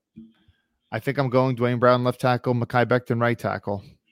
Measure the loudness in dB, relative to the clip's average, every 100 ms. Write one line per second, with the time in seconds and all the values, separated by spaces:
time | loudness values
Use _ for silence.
0 | _ -20 -20 _ _ _ _ _ _ -8
1 | -4 -4 0 2 2 0 -2 2 4 4
2 | 0 0 0 0 0 -2 0 0 2 0
3 | 0 -2 0 -2 -4 -6 -6 -8 -10 -20
4 | _